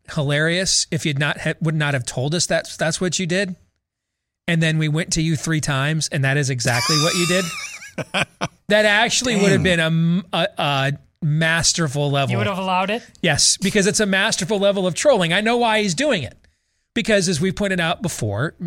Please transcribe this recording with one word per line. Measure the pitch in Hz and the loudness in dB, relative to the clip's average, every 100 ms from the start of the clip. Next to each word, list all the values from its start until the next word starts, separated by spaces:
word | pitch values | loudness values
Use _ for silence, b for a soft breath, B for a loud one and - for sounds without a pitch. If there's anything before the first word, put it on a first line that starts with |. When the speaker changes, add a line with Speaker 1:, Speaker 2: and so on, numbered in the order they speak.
| - | -8
Speaker 1:
hilarious | - 139 147 160 175 190 - - | -4 0 0 0 0 0 -2 -2
if | 160 160 | -2 -2
you'd | 139 | 0
not | 147 - | -2 -2
ha-, | 156 151 | -4 -2
would | 160 156 | -2 0
not | 147 | 0
have | 139 | -2
told | 120 - 135 | -4 -4 -2
us | 170 - | -2 0
that | 165 - - | -2 -4 -4
that's | 160 160 | -4 -2
what | 180 - | -2 -2
you | 185 | -2
did. | 180 196 185 _ _ _ _ _ _ _ _ - | -2 -2 -6 _ _ _ _ _ _ _ _ -2
And | 170 | 0
then | 165 156 | 2 2
we | 156 | 0
went | 151 170 | 0 -2
to | 165 | -2
you | 160 160 | 0 0
three | - 156 | 0 -2
times, | 147 135 139 156 - | 0 -2 0 -2 -2
and | 160 | -2
that | 135 139 | 0 0
is | 135 | 0
exactly | 127 123 120 - 156 | -2 -2 0 0 0
what | 160 | 0
you | 175 170 | 0 0
did. | 185 175 | 0 -2
<laughs> | - - - - - | -8 -12 -14 -14 -12
<laughs> | 147 190 - _ - - - | -8 -6 -6 _ -10 -10 2
That | 208 214 | 4 4
actually | 208 233 - 247 | 4 2 0 0
would | 214 196 | 2 4
have | - | 4
Speaker 2:
Dang. | 185 175 | 2 2
Speaker 1:
been | |
a | 160 | 2
m-, | 165 165 175 - | 2 2 0 -2
a, | 175 180 - | -2 -2 -2
a | 156 139 135 143 - _ | -2 0 0 -2 -10 _
masterful | 156 151 165 165 - - 160 143 143 | -2 0 2 2 0 0 -2 0 0
level. | 139 135 | 0 0
Speaker 3:
You | 123 | 0
would | 208 | -2
have | 185 | -2
allowed | 190 185 190 | -2 0 0
it? | 226 - - | -4 -8 -4
Speaker 1:
Yes, | 175 185 - - | 0 2 2 0
because | 190 208 190 | 0 2 2
it's | 202 | 2
a | 208 | 0
masterful | 190 214 - 160 208 | 2 0 -2 -2 0
level | 196 202 180 | 2 2 -2
of | |
trolling. | 160 302 240 165 | 2 4 4 4
I | 180 | 2
know | 214 240 | 2 2
why | 233 214 | 2 2
he's | 208 | 0
doing | 156 294 208 | 0 0 0
it. | 110 - _ _ _ _ _ | -4 -12 _ _ _ _ _
Because | - 226 208 180 | -4 2 2 2
as | 156 | 0
we | 185 | 0
pointed | - 202 185 | 0 -2 0
out | 165 - | 0 -2
before, | 175 - 110 101 156 - | -4 -4 -4 -2 -4 -6